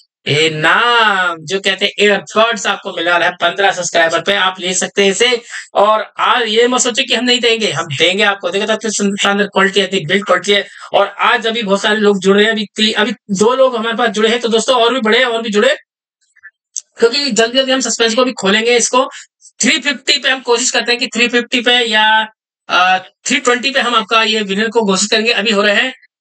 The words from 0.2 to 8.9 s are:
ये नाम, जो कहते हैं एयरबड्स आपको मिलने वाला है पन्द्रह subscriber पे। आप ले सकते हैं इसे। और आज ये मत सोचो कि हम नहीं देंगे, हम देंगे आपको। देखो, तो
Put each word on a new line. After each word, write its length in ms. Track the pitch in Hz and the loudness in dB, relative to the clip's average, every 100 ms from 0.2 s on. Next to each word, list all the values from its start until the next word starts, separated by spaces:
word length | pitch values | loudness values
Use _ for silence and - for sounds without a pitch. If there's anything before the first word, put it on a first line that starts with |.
| - | -4
ये 220 | 147 160 | 0 0
नाम, 880 | 151 160 185 233 240 220 190 180 165 | 0 0 2 2 2 2 2 -2 -4
जो 200 | 156 190 | -6 -4
कहते 240 | 196 190 | -2 -2
हैं 200 | 202 - | -4 0
एयरबड्स 640 | 208 196 - 208 226 220 214 | 2 2 0 2 2 0 -4
आपको 260 | 196 208 | -6 -6
मिलने 180 | 175 170 | -6 0
वाला 160 | 175 175 | 0 0
है 60 | |
पन्द्रह 380 | 180 170 196 196 | 0 -2 0 0
subscriber 500 | 180 175 170 165 165 | 0 -2 0 2 0
पे। 140 | 160 | -2
आप 220 | 202 190 185 | 0 -2 -4
ले 140 | 180 | -6
सकते 300 | 185 185 - | -4 -4 0
हैं 60 | 196 | 0
इसे। 320 | 190 233 233 - - - | 2 0 0 -6 -16 -6
और 380 | - 202 214 202 - | 0 2 2 -2 -4
आज 300 | 180 233 226 | 0 0 0
ये 200 | 214 240 | 2 2
मत 120 | 247 | 2
सोचो 220 | 247 233 | -2 -2
कि 120 | 254 | -2
हम 100 | 240 | -2
नहीं 160 | 247 240 | 0 0
देंगे, 320 | 226 226 202 | 0 0 -2
हम 120 | 151 | -4
देंगे 380 | 165 139 165 190 | -6 -2 0 0
आपको। 280 | 214 196 180 | -2 -2 -4
देखो, 260 | 185 208 214 | -4 -2 -4
तो 140 | 220 | -4